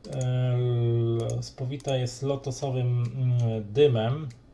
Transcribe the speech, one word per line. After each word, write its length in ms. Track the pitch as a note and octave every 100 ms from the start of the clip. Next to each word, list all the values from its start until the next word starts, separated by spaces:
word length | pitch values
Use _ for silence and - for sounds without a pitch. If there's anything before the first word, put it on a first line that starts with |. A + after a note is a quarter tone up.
| -
E, 460 | C3+ B2+ B2+ B2+
l-, 880 | B2 B2 A#2+ A#2 A#2 A#2 A#2 A#2 A#2+
spowita 520 | A#2+ - B2+ C#3+ -
jest 280 | C3 B2 -
lotosowym, 800 | C#3 C#3 C#3 A#2+ C#3+ B2+ B2 B2
mm, 600 | A#2+ C3 B2+ A#2+ A#2 A2+ G2+
dymem, 560 | G#2+ D3 A#2 A2+ C#3+ D3 - -